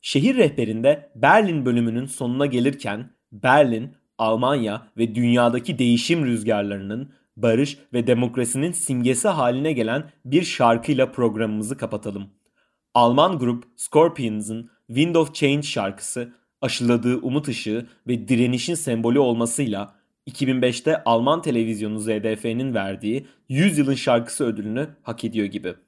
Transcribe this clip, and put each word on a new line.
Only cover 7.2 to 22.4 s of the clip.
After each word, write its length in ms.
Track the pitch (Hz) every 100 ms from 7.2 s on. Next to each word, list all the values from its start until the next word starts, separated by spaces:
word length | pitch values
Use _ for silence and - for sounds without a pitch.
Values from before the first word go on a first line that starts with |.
| _ -
barış 420 | 117 113 143 - _
ve 140 | 120 117
demokrasinin 680 | 120 123 123 120 131 156
simgesi 560 | 175 - 127 123 123 214
haline 440 | 165 123 123 151
gelen 380 | 139 110 131 156 _
bir 180 | 123 143
şarkıyla 720 | 185 - 120 117 123 135 131
programımızı 640 | - 120 107 110 107 107 135
kapatalım. 500 | 110 104 107 98 98 _ _ _ _ _ _
Alman 440 | 120 120 127 170 175
grup 260 | 123 120 - _
Scorpions'ın 960 | - 151 165 170 117 107 104 113 117 _ _
Wind 280 | 117 165
of 200 | 165 151
Change 280 | - 139 143
şarkısı, 720 | 143 135 98 98 - - 120 _ _ _
aşıladığı 560 | 131 - 120 120 120 123
umut 320 | 127 135 147
ışığı 380 | 113 110 110 117 _ -
ve 220 | 120 101
direnişin 460 | 123 123 123 120
sembolü 440 | 165 - 117 117 127
olmasıyla 800 | 131 117 117 - 135 98 101 _ _ _ -
iki 200 | - 131
bin 160 | 131
beşte 420 | 123 120 - 156
Alman 380 | - 117 127 160
televizyonu 560 | 160 120 113 107 107 107
Z 80 | 107
D 300 | 107 107
F'nin 380 | 110